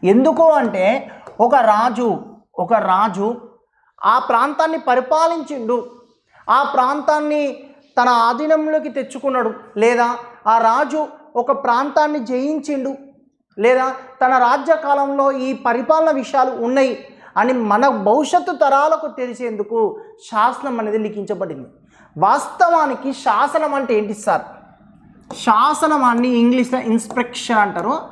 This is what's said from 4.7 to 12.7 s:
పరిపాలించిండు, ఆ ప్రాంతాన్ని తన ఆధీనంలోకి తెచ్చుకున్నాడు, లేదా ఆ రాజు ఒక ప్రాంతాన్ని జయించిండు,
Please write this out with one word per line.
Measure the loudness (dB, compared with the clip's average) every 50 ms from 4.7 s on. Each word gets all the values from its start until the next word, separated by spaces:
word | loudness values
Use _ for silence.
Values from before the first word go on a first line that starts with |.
| 0 -4 -2
పరిపాలించిండు, | 0 0 0 0 0 0 2 2 0 0 -2 -6 -8 -8 -8 -4 -4 -4 -4 -4 -8 -16 -20 _ _ _ _ _ _ _ _ _ 0
ఆ | 0 0 0 0 0
ప్రాంతాన్ని | 0 0 0 -2 -2 -2 0 0 0 0 -2 -2 -2 -2 -4 -6 -10 -16 -20 -20 _ _ _ _ 0
తన | 2 2
ఆధీనంలోకి | 4 2 2 2 0 -2 0 0 0 0 0 0 -2 -2 -4 -4
తెచ్చుకున్నాడు, | -6 -8 -8 -8 -10 -6 -6 -4 -2 -2 -2 -2 -4 -8 -16 -12 -2
లేదా | 2 2 2 4 2 0 0 -2 -6 -10 -18 -20 -6 _
ఆ | 2 2
రాజు | 4 4 2 2 2 0 -2 -2 -4 -4 -6 -8 -20 -20 -8 _
ఒక | -4 -2 -2 -2 -2 0
ప్రాంతాన్ని | 0 0 0 0 0 2 2 2 2 0 -4 -4
జయించిండు, | -4 -4 -2 -2 -2 -4 -4 -4 -4